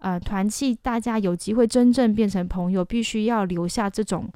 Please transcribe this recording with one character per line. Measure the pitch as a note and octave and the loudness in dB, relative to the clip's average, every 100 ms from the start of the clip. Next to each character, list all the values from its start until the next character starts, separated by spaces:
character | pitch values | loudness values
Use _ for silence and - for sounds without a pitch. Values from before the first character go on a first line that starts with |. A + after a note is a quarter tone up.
呃， | F#3 F3 | -4 -4
团 | - G3 G3+ | -4 -2 -2
契 | - C#4 | 0 -2
大 | A#3 C4 A#3 | -2 -2 -2
家 | A#3 A3 | -2 0
有 | F#3+ | 0
机 | F3+ - | -2 -2
会 | A3 A#3 | 2 4
真 | B3+ B3 | 6 6
正 | B3 A#3 | 6 4
变 | G#3+ G#3 | 4 0
成 | F#3+ F3+ | 0 -4
朋 | F#3 F3+ | -2 0
友， | F#3+ | 0
必 | F3+ A#3 | 0 -2
须 | A3+ A3 | -2 -2
要 | G#3+ A3+ F#3+ | 0 0 0
留 | E3+ F3 | -2 -4
下 | - G3+ | -2 -4
这 | - | -2
种 | G#3 F3+ - | -4 -4 -6